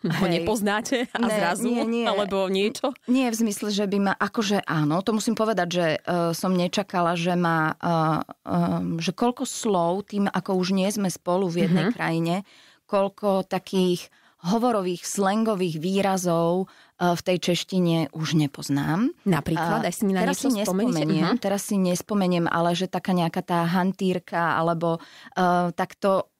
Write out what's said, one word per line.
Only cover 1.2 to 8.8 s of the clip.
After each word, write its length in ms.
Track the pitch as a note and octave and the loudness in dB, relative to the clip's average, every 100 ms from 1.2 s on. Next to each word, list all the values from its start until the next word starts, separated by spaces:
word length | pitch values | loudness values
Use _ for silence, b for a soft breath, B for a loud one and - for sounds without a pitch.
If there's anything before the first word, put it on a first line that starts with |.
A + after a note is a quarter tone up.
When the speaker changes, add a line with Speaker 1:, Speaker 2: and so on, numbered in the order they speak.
| A#3 | 0
Speaker 1:
zrazu? 320 | G#3+ E3+ F3+ | 2 0 0
Speaker 2:
nie, 160 | - A#3+ | -2 0
nie. 220 | A3+ A#3 | 0 0
Speaker 1:
Alebo 420 | A3+ G3+ G3+ G3 F#3+ | 0 0 0 0 0
niečo? 460 | F#3+ G#3 - - C4 - | 0 0 -2 -6 -6 0
Speaker 2:
Nie 220 | B3+ B3+ | 0 2
v 120 | A3 | 0
zmysle, 300 | A3+ G3+ G#3 | -2 -2 -4
že 160 | G3+ G#3 | -2 0
by 120 | G3+ | 0
ma, 120 | G3 | 0
akože 460 | - G3 - G3+ G3+ | 0 -2 -2 0 0
áno, 380 | - D#3+ D3+ E3 | 0 0 2 2
to 120 | G3+ | 0
musím 200 | A3 A3 | 0 0
povedať, 340 | G#3+ A3 G3 F3 | 0 0 0 0
že, 180 | F3 E3+ D3+ | 0 0 0
e, 20 | - F3 E3+ | -2 0 0
som 200 | E3 F#3+ | 0 0
nečakala, 640 | F#3 F3 G#3 F#3+ F#3+ E3+ F3 | 2 0 -2 -2 0 0 0
že 180 | E3+ | 0
ma, 380 | F3 F3 E3 D#3 | 2 2 2 0
e, 160 | - - E3 D#3+ D#3 - - | -2 0 2 2 0 -4 -12
e, 120 | - F3 E3+ E3+ | -4 0 0 0